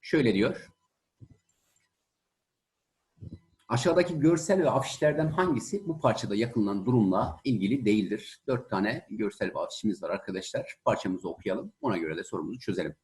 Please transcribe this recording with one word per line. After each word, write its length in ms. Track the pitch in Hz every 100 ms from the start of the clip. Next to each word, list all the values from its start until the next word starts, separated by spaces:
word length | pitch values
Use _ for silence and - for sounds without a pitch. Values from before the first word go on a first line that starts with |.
Şöyle 320 | - 160 123
diyor. 360 | 95 110 - - _ _ _ _ _ - - _ _ _ _ _ _ _ _ _ _ _ _ _ _ _ _ _ _ - - _ _ _
Aşağıdaki 520 | 120 175 170 175 160
görsel 400 | 147 170 - 190
ve 100 | 151
afişlerden 580 | 120 135 - 151 151 156
hangisi 600 | 156 185 131 - 202 170
bu 120 | 160
parçada 360 | 131 110 98 101
yakınılan 500 | 117 123 101 101 98
durumla 540 | 123 98 92 - -
ilgili 420 | 135 113 98 139 107
değildir? 540 | 107 92 104 - - -
Dört 220 | 123 -
tane 380 | 98 104 - -
görsel 380 | 107 104 - 92 78
ve 40 |
afişimiz 440 | 87 - 110 92
var 60 | 80
arkadaşlar. 640 | 98 - 95 92 - 127 - -
Parçamızı 440 | 104 101 92 90
okuyalım. 440 | - 101 92 - _
Ona 160 | - 92
göre 200 | 80 80
de 60 |
sorumuzu 360 | 101 95 82 127
çözelim. 360 | - 92 78 -